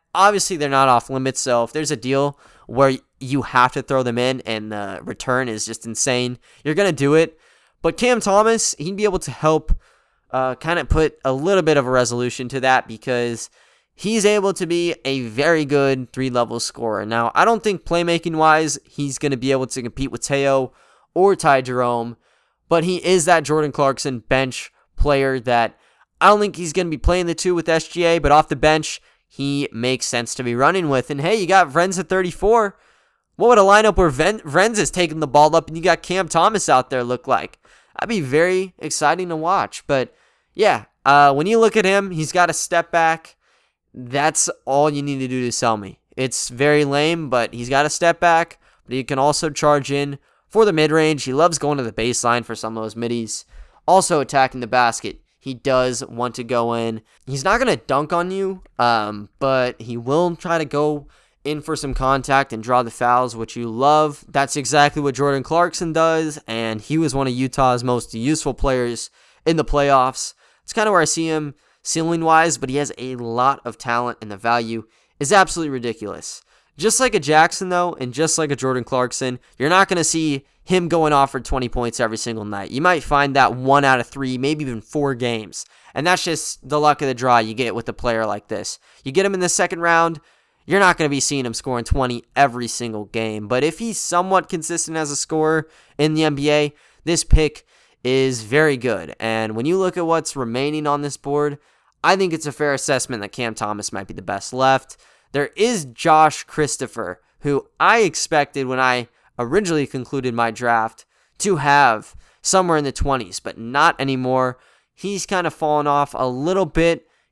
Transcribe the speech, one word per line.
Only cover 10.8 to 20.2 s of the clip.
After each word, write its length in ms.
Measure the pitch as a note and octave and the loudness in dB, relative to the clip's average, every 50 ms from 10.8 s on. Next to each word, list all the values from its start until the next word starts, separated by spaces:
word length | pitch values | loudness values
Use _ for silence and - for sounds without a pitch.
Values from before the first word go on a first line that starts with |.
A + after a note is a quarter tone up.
| C#3 | -2
put 340 | - - D#3+ D#3+ D3 - _ - | 0 2 2 2 0 -2 _ -2
a 80 | C3+ | -2
little 300 | C3 C3+ D3 F#3 G3+ F#3+ | -2 0 0 2 2 2
bit 140 | E3 D#3 D3+ | 4 4 4
of 100 | C#3+ B2 | 2 2
a 40 | B2+ | 2
resolution 580 | C3 B2+ B2 A2+ A#2+ A#2+ B2 B2 - - B2+ A#2+ | 2 2 2 0 0 -2 -4 -4 -4 -6 -8 -8
to 120 | C3 C3+ | -4 0
that 260 | A#2+ C3 C3 B2 - | 2 2 2 2 2
because 640 | - A2+ G#2+ - C3+ B2+ A#2+ A#2+ A#2+ A#2 A2+ - - _ _ _ _ _ _ _ _ _ | -2 -10 -10 -6 -4 -2 -2 -2 -2 -4 -6 -10 -14 _ _ _ _ _ _ _ _ _
he's 280 | - - G3 A3+ A3+ F#3+ | -8 -4 -2 0 2 4
able 280 | G#3 G#3+ G#3 F#3+ G3 | 4 4 2 2 0
to 140 | F3+ - F#3+ | -2 -2 -4
be 280 | D#3+ E3+ F3 E3+ E3+ - - - | -2 -2 -2 -2 -2 -4 -4 -4
a 180 | C3+ C3+ C3+ | -4 -4 -4
very 420 | B2 A2+ G#2+ A#2+ C#3+ E3 E3+ D#3 D3+ | -6 -6 -4 0 2 2 2 2 2
good 480 | C3+ C#3+ C#3+ C#3 C3+ C3+ C3 B2 - | 2 2 2 2 2 0 -2 -4 -8
three-level 480 | - C3 C3 C3 B2 B2 A#2+ A2+ A2+ A#2 | -6 -6 -4 -2 0 0 0 0 -2 -6
scorer. 440 | - - - - A#2 A2+ G#2+ G2+ G2+ | -8 -8 -8 -6 -4 -4 -4 -4 -4
Now, 280 | G#2+ A2+ A#2 A#2 A#2 - | -2 -2 0 0 0 2
I 100 | - F3 | 2 4
don't 200 | A3 A#3 A3 - | 4 2 2 0
think 200 | A3 G3 E3 - | -2 -4 -4 -4
playmaking-wise, 920 | - E3+ E3+ E3+ E3+ E3+ E3+ - F3 D#3+ D#3 D#3 D#3 D#3 D#3 D#3+ D3+ C#3 - - | -2 -2 0 0 0 0 -2 -2 -2 0 2 4 4 4 4 2 0 -4 -8 -10
he's 340 | _ _ - C#3+ C#3 C3 - | _ _ -6 -6 -6 -6 -4
gonna 180 | - C#3+ C#3 | -4 -4 -2
be 140 | A#2+ A#2+ C3+ | -2 0 0
able 160 | C3+ C3 C3 | 0 0 -2
to 160 | B2+ - C3+ | -4 -6 -8
compete 300 | A#2 A#2 - - C3+ C3+ | -8 -8 -8 -8 -8 -6
with 100 | - A#2+ | -6 -8